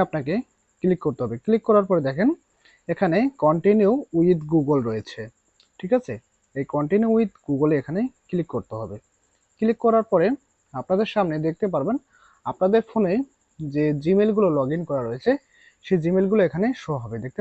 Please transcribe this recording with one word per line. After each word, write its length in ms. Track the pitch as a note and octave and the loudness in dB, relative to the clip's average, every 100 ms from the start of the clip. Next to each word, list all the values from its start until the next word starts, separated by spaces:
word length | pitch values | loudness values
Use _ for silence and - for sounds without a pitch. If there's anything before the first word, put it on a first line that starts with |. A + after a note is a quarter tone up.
| F#3 | 2
আপনাকে 280 | D#3 C3+ G3 - _ _ _ | -2 -4 -6 -6 _ _ _
ক্লিক 200 | F3+ F3 D3+ | 0 0 -2
করতে 140 | B2+ | -4
হবে। 120 | B2 A#2 | -6 -6
ক্লিক 180 | - A3 - | -2 0 4
করার 160 | G#3 F#3+ | 2 4
পরে 100 | F3+ C3+ | 0 0
দেখেন 200 | C3+ A#3 F4 _ _ _ _ - | 0 0 -2 _ _ _ _ -8
এখানে 260 | E3+ F#3 E3 C4+ - | -2 0 2 0 0
continue 520 | D3+ E3 G3 G#3+ G3 C4 - E3 | 0 2 4 4 4 2 -2 2
with 220 | F3 F3 D3+ | 4 2 2
Google 280 | D#3+ C#3 C#3+ A#2 | 0 2 0 0
রয়েছে, 320 | A2 G#2 - A2 _ _ _ _ - | -4 -8 -12 -14 _ _ _ _ -10
ঠিক 140 | F#3 B3 | -2 -2
আছে? 160 | A#3+ C3+ _ _ _ C3+ | -2 -12 _ _ _ -8
এই 60 | C#3 | -4
continue 360 | D3 D3 G3 A3+ A3+ | -2 0 2 2 2
with 160 | A3 _ - | 0 _ -6
Google-এ 300 | C#3 D3+ D3+ | 0 2 0
এখানে 180 | C3 F3 B3+ _ - | -2 -4 -4 _ -8
ক্লিক 200 | F3+ E3 | -6 -4
করতে 200 | A#2+ - A2 | -6 -8 -10
হবে। 160 | A2 G#2 _ _ _ _ _ - | -10 -12 _ _ _ _ _ -4
ক্লিক 200 | A3 A3+ | -2 0
করার 200 | A#3 A3+ G#3+ | 2 2 2
পরে 140 | F3+ F#3 C#4 _ _ _ C3+ | 2 2 -2 _ _ _ -10
আপনাদের 280 | - F#3+ G#3+ | -4 -2 -2
সামনে 200 | G#3+ F3+ D#3 D#3 | -2 -2 -2 -4
দেখতে 200 | D#3 G#3 | -2 -4
পারবেন 220 | E3 C#3 C4 _ _ _ _ B2 | -2 -2 -4 _ _ _ _ -10
আপনাদের 320 | - F#3+ A3+ A3 | -2 2 2 0
ফোনে 240 | A3 F#3+ G#3 C#4 _ _ - D#3 | -2 0 0 -4 _ _ -12 -6
যে 100 | C#3+ D3+ D3 | -2 0 0
Gmail-গুলো 460 | D3+ G3 G#3+ G#3 G3 D3 | 0 2 2 2 2 2
log 120 | C3 E3 | 0 -2
in 60 | E3 | -4
করা 120 | C#3 A#2 | -4 -4
রয়েছে, 240 | B2 A#3 C#4 _ _ _ _ | -4 -2 -2 _ _ _ _
সেই 140 | - F#3 | -2 0
Gmail-গুলো 400 | D#3+ F#3 F#3+ G#3+ F3 | 2 2 2 2 2
এখানে 180 | D#3+ A3 C4 | 0 -2 -4
শো 100 | - C#3+ | -6 -6
হবে, 140 | A#2 A2+ | -6 -8
দেখতে 160 | B2 - | -8 -4